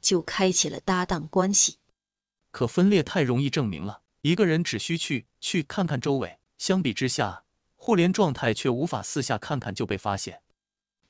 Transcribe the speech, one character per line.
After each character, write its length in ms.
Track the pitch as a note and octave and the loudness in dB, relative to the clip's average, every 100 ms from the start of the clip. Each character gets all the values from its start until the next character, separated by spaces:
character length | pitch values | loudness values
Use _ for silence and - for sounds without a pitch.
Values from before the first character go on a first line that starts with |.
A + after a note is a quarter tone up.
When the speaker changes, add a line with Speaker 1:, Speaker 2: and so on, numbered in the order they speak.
Speaker 1:
就 200 | - F3+ | 0 0
开 300 | - - F#3+ | 0 0 2
启 180 | F3+ D3+ | 2 -2
了 120 | - | -4
搭 260 | - F#3 F3+ | -2 0 0
档 220 | - D#3 | -4 -2
关 260 | F#3 F#3 | 0 2
系。 220 | G3+ - - _ _ _ _ _ _ _ | 2 2 -2 _ _ _ _ _ _ _
Speaker 2:
可 160 | - A#2 | -4 0
分 220 | - F#3+ | 4 4
裂 140 | G3+ | 4
太 180 | C#3 G3 | 2 0
容 220 | C3 B2 | 2 2
易 80 | C#3 | 0
证 180 | D#3 A#2 | 0 -2
明 140 | D#2+ | -4
了， 180 | F#2+ - _ _ | -8 -12 _ _
一 120 | C#3+ | 0
个 120 | F3 F#3 | 2 4
人 180 | D#3+ | 2
只 140 | E3+ G#2+ | 0 -4
需 180 | - E3 | -4 -4
去， 300 | - C3 - _ | -2 -4 -6 _
去 200 | - F#3 | -2 -2
看 240 | C#3+ - F3 | -2 -2 -2
看 140 | C#3 | 0
周 160 | C#3+ C#3 | 0 -2
围， 220 | F2+ - _ - | -2 -10 _ -8
相 260 | - F#3+ | 0 2
比 120 | D3+ | 2
之 120 | G2+ C3 | 0 -2
下， 380 | - G#2+ F#2+ _ _ _ | 0 -2 -4 _ _ _
互 200 | _ - | _ 0
联 160 | G3+ E3+ | 4 4
状 220 | F#3+ F3+ | 4 2
态 220 | B2+ A#2+ | 2 0
却 160 | G#2+ C3+ | 0 0
无 160 | B2 E3 | 0 -2
法 160 | A#2 | -4
四 180 | - D3+ | -4 -4
下 160 | B2+ A2+ | -2 -4
看 240 | - C#3+ | -2 -6
看 140 | A2+ | -4
就 100 | F#2+ | -4
被 140 | A2 G2 | -4 -4
发 180 | G#2+ G2 | -2 -4
现。 240 | - - _ _ _ _ _ _ _ | -6 -14 _ _ _ _ _ _ _